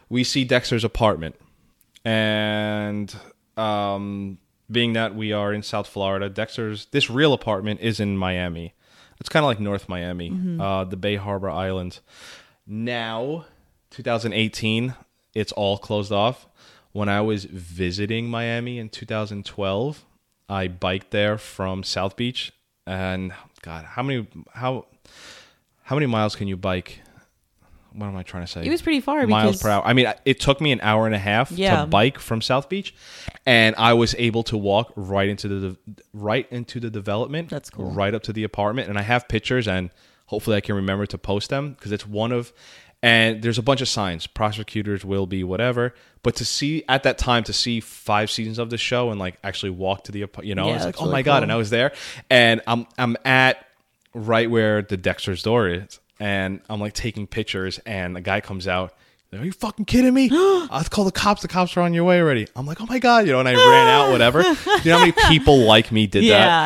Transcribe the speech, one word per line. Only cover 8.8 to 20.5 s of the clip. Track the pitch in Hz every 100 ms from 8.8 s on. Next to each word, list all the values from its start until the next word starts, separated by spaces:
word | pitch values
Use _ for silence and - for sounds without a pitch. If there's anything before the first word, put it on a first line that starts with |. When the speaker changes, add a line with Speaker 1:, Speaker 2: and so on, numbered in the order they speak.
| _ _ _ -
Speaker 1:
It's | -
kinda | 160 147
like | 107
North | 101 101 -
Miami, | 90 87 90 85
Speaker 2:
Mm-hmm. | 185 185 170
Speaker 1:
uh, | 98 95
the | 95 98
Bay | 101 101
Harbor | 101 98 95
Islands. | 80 95 92 90 - _ - - - _ _ -
Now, | 107 117 120 113 113 131 165 - _ _ _ _
two | -
thousand | 123 117 113
eighteen, | 101 110 - 110 110 127 127 _ _ _
it's | 110 104
all | - 101 101
closed | - 104 101
off. | 101 110 135 _ _ _ _ _
When | 104 104
I | 101
was | 110 107
visiting | 98 92 85 85 90 92 104 113 117
Miami | 117 117 117 120 120
in | 110
two | - 110
thousand | 110 104 101
twelve, | 95 - 98 98 135 151 _ _ _ _
I | -